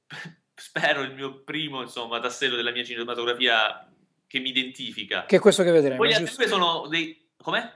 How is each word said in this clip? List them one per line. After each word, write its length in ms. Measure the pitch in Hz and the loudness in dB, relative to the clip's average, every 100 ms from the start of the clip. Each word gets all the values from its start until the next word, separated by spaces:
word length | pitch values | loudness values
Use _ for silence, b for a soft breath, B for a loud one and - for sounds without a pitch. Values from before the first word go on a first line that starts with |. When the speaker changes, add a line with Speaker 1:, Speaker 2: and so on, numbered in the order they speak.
| - | -18
Speaker 1:
<laughs> 440 | - 165 - _ | -16 -16 -18 _
spero 500 | - - 156 156 143 | -20 -10 -2 0 0
il 120 | 135 | -2
mio 300 | 135 139 135 | -8 -10 -10
primo, 380 | - 156 147 131 | -10 -6 -6 -8
insomma, 360 | 120 127 113 117 | -8 -8 -6 -4
tassello 380 | 120 - 131 120 | -4 -2 -2 0
della 160 | 120 | -2
mia 120 | 120 | -4
cinematografia 1040 | 120 117 120 120 120 120 123 113 107 - - _ _ _ _ | -6 -8 -6 -4 -2 2 4 4 2 -2 -18 _ _ _ _
che 140 | 131 | -6
mi 80 | 131 | -4
identifica. 760 | 127 127 - 117 107 98 95 | -4 -4 -8 -12 -10 -6 -4
Speaker 2:
Che 120 | - 180 | 4 6
è 40 | |
questo 220 | 202 185 | 6 6
che 80 | 175 | 6
vedremo, 280 | 165 139 127 | 6 4 2
Speaker 1:
Poi 100 | 226 | 2
gli 60 | |
altri 120 | 220 165 | 2 0
Speaker 2:
giusto? 160 | - | -2
Speaker 1:
due 80 | 247 | 0
sono 380 | 196 170 156 135 | 2 2 0 -2
dei, 420 | 165 160 - _ _ | -4 -4 -10 _ _
com'è? 340 | 160 208 233 | -4 -4 -4